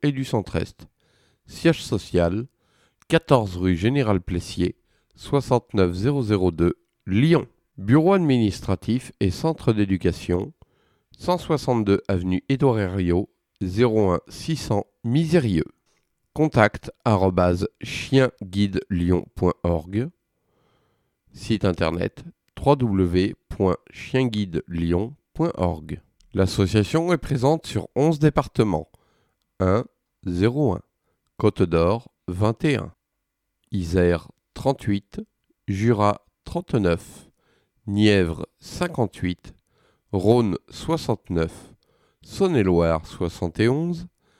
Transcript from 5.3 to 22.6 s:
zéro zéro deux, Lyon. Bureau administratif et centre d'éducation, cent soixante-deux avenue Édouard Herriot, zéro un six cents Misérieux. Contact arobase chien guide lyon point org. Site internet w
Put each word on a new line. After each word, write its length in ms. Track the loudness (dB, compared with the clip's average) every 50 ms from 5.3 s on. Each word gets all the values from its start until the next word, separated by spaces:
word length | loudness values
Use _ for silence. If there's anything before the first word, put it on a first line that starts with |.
| -2 -2 0 0 0 -2 -2 _ 0 2 2 2 0
zéro 300 | -2 -2 -2 -2 -2 0
zéro 280 | 0 0 2 2 0
deux, 240 | 2 2 2 0 0 _ _ _ _ _ -6
Lyon. 420 | -2 0 2 4 4 4 4 2 -2 _ _ _ _ _ -8
Bureau 360 | 0 4 4 4 6 6 4
administratif 960 | 4 4 2 2 4 2 0 0 -2 -4 -4 -4 -4 -2 -2 -4 -4 -4 -8 -6 -2
et 100 | -2 -2
centre 440 | 0 0 -2 -4 -2 -2 0 0 0
d'éducation, 800 | 2 2 0 0 0 0 -2 -2 -2 -4 -4 -2 -2 -4 -6 -10 _ _ _ _ _ _ _ _ _ _ _ -20 -10
cent 200 | -4 -4 -2 -2
soixante-deux 640 | -2 -2 -4 -2 -2 0 0 0 2 2 0 0 0 -2
avenue 360 | -4 -2 -2 -2 -2 -2 -2 -2
Édouard 300 | -2 0 2 2 2 2
Herriot, 500 | -2 -2 -2 -2 0 2 2 0 0 -2 _ _ _ _ _ -8
zéro 500 | -8 -4 0 2 2 2 4 4 2 2
un 100 | 2 0 -4 -8
six 280 | -16 -12 -8 -6 -6
cents 320 | -6 -4 -4 -4 -4 -4 _ _ _ -4
Misérieux. 640 | 0 0 2 2 4 2 2 2 2 0 0 -2 -2 -6 _ _ _ _ _ _ _ _ _ _ _ -4
Contact 580 | -2 0 0 4 4 4 4 2 -2 -14 -14 -14 _ -2
arobase 640 | 0 2 4 2 2 2 2 2 2 2 0 -2 -6 _ _
chien 480 | -14 -12 -10 -10 -6 0 2 2 2 2 0 -6 -14
guide 380 | -6 -2 0 0 0 0 -2 -4 -4
lyon 340 | -2 -2 0 2 2 0 0 -4 -6
point 220 | -2 0 0 0 _ -2
org. 460 | -2 -2 -2 -4 -6 -6 -6 -6 -6 -10 _ _ _ _ _ _ _ _ _ _ _ _ _ _ _ _ _ _ _ _ _ _ _ -20
Site 320 | -12 -6 -4 -2 0 0
internet 580 | 0 0 0 0 -2 -2 -2 -4 -6 -6 -8 -20 -20 -20 _ _ _ -14
w 200 | -4